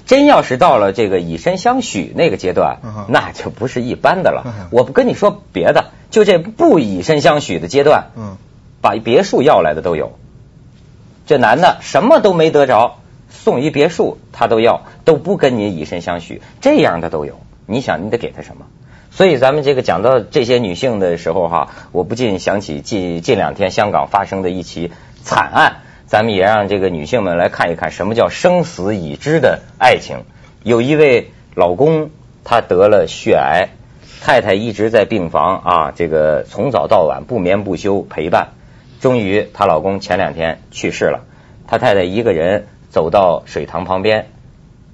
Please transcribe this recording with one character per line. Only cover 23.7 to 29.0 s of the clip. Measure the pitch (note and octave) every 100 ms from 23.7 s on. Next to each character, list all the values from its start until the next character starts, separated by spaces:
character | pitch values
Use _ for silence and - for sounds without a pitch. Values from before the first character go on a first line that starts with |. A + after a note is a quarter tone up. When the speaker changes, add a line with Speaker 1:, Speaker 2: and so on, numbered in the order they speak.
Speaker 1:
香 | - G#2
港 | D#2+ C#2+
发 | G2+
生 | F#2+ G2
的 | F2+
一 | F2+
起 | E2+ E2 E2+ - - -
惨 | - A#2 C#2+
案， | A#2+ D#3 - - - -
咱 | G#2+
们 | A2+
也 | F#2+
让 | G2 A2 G2
这 | G2+
个 | F#2
女 | E2 D2
性 | B2
们 | F#2+ E2+
来 | F#2
看 | - F2+
一 | E2
看 | D#2+
什 | - G2
么 | A2+
叫 | F2+
生 | - F3+ F3+
死 | D#3 - F#2+
已 | G#2